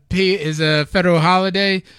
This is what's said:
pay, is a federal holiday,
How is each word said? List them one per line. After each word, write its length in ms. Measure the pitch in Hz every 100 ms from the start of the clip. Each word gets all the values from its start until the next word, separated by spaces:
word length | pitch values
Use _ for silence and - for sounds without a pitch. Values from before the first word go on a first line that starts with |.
| -
pay, 320 | 180 185 190
is 200 | 151 156
a 240 | 156 156
federal 340 | 147 196 180 170
holiday, 640 | 165 185 190 190 196 190 -